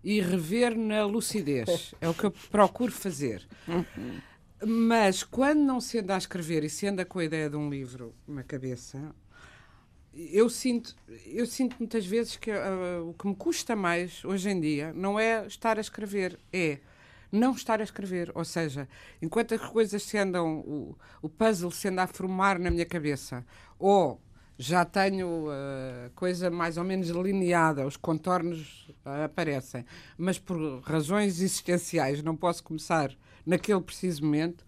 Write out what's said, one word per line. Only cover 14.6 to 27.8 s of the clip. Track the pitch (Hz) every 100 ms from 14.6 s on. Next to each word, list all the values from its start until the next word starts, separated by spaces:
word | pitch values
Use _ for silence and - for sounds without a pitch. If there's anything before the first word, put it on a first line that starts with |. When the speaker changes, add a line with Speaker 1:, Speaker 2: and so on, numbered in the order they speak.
| 156 143 156
Speaker 1:
não | 160 196 208
é | 226 226 202
estar | - 226 220
a |
escrever, | 214 - 202 202 185 175 -
é | 185 160 139 - - - - -
não | 202 247
estar | 233 - 220
a |
escrever. | 214 - 196 180 170 -
Ou |
seja, | 165 175 160 139 135 - - -
enquanto | 165 220 233
as | 226
coisas | - 226 220 202
se | - 208
andam, | 196 180 165 156
o, | - 147 80 151 - -
o | 156
puzzle | - 220 196 175
se | - 202
anda | 185
a | 180
formar | - 185 185 196 180
na | 175
minha | 170 170
cabeça, | 175 147 139 - 123 120 - - -
ou | 190 202 156 - - - - -
já | 123 175
tenho | 170 202 196 190 180 165 151
a | 139 139 135 131 123 123 -
coisa | 180 180 180
mais | 170 170 170
ou |
menos | 185 190 170
delineada, | 170 185 196 175 175 160 139